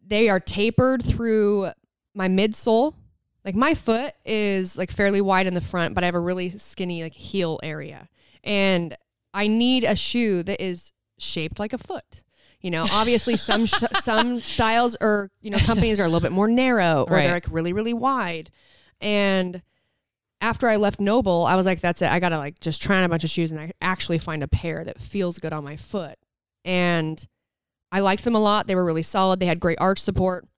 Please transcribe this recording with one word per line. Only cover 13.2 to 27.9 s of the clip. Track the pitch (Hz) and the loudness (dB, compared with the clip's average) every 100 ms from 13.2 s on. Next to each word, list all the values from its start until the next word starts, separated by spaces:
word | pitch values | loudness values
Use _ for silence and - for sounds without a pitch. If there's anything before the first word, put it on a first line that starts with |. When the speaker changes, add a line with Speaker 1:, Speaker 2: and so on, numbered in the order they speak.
| - 226 | 2 -2
Speaker 1:
some | - - 226 | 0 0 2
sh-, | 415 226 | 0 0
Speaker 2:
<laughs> | 392 | -2
Speaker 1:
some | - 220 240 247 | 0 2 2 -2
styles | - - 220 226 247 233 | -4 0 2 4 2 2
or, | 220 208 196 _ | 2 2 -2 _
you | 220 | -4
know, | 202 | 2
companies | - 226 220 208 | 2 4 2 2
are | |
a | 175 | 2
little | 165 | 2
bit | 160 | 2
more | 185 214 | 2 2
narrow | 240 262 233 175 151 165 | 4 4 4 4 2 2
or | |
Speaker 2:
Right. | 160 | 2
Speaker 1:
they're, | 143 | 2
like, | 175 - | 0 -2
really, | 160 165 | -4 -2
really | 190 226 | -2 -2
wide. | 233 254 262 185 165 - _ _ _ _ _ | -2 0 0 -2 -6 -12 _ _ _ _ _
And | 208 208 196 190 180 180 _ _ _ _ _ _ _ _ | -2 0 2 0 -2 -6 _ _ _ _ _ _ _ _
after | 220 226 240 | -4 0 2
I | 214 | 4
left | 208 - | 2 2
Noble, | 196 233 208 170 156 | 2 2 2 2 2
I | 185 | 2
was | 185 | 2
like, | 180 | 0
"That's | 175 175 | -2 0
it. | 175 | 0
I | 170 | 2
gotta, | 180 160 | 0 -2
like, | 143 - | -6 -8
just | 165 156 | -6 -4
try | - 190 | 0 2
on | |
a | 180 | 2
bunch | 165 | 0
of | 160 | -2
shoes | - 165 | -2 -2
and | 156 | -4
I | 160 - | -12 -6
actually | 180 185 - 165 | -4 -4 -2 -4
find | - 156 | -4 -6
a | 143 | -2
pair | - 170 160 | -2 -2 -8
that | 165 - | -10 -12
feels | - 202 180 170 | -8 -4 -4 -4
good | 160 | -8
on | 156 | -8
my | 143 147 | -10 -14
foot." | - 202 151 - _ _ _ _ | -10 -8 -8 -14 _ _ _ _
And | 175 180 175 170 156 156 - _ _ _ _ _ _ | -4 0 2 2 -2 -8 -14 _ _ _ _ _ _